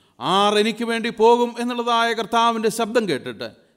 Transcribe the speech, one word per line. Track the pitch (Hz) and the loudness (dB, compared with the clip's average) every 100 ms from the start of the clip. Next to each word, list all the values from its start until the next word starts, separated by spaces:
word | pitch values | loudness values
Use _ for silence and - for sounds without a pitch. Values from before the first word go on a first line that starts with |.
| _ - | _ -8
ആർ | 131 190 208 208 | -2 2 2 2
എനിക്ക് | 214 220 233 | 0 -2 -4
വേണ്ടി | 226 226 | -4 -4
പോകും?" | 208 220 240 240 226 | 2 4 4 2 -4
എന്നുള്ളതായ | 240 240 233 233 233 | -6 -4 0 0 0
കർത്താവിൻ്റെ | 220 214 233 233 226 214 | -2 -2 2 2 2 -2
ശബ്ദം | - 220 247 202 | -2 -2 0 0
കേട്ടിട്ട്, | 131 127 107 113 - _ | -4 -6 -12 -12 -16 _